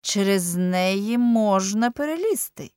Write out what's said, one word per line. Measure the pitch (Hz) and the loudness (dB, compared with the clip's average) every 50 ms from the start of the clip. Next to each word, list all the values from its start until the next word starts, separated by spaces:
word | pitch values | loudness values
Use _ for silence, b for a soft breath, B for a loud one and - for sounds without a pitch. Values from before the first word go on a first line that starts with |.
через | _ - - 208 196 196 196 190 175 175 170 | _ -4 -2 0 2 2 2 0 0 -2 -2
неї | 180 180 180 180 180 185 185 190 196 202 214 233 | -2 0 0 0 2 2 2 0 0 -2 0 0
можна | 240 240 240 233 226 220 208 196 190 190 196 202 214 233 247 | 2 2 4 4 4 4 4 2 2 0 0 0 0 0 0
перелізти? | 240 - 285 302 311 330 381 453 392 - - - _ - 143 - _ | -2 -2 -4 -4 -4 -2 -2 -2 -2 -2 -4 -10 _ -16 -16 -16 _